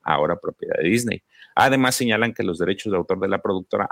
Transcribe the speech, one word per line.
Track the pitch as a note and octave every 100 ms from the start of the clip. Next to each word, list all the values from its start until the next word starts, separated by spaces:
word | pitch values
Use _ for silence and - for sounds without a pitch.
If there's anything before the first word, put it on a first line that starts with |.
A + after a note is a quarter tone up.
ahora | - D2 F2 E2+
propiedad | E2 - - -
de | E2+
Disney. | A2+ A#2+ - _ _ -
Además, | - C3+ C3+ B2+
señalan | B2+ B2 G#2+ A2+
que | -
los | F#2+ E2+
derechos | F2 G2+ A2
de | F#2+
autor | E2 F#2+
de | F#2+
la | F#2+
productora | G#2 F#2+ F#2 G#2 G2